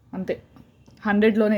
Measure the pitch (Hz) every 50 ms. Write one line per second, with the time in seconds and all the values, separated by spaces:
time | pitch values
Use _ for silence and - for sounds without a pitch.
0 | _ _ - 185 185 - - - - _ - - - _ _ _ _ _ - -
1 | - 214 202 208 208 220 202 220 220 208 214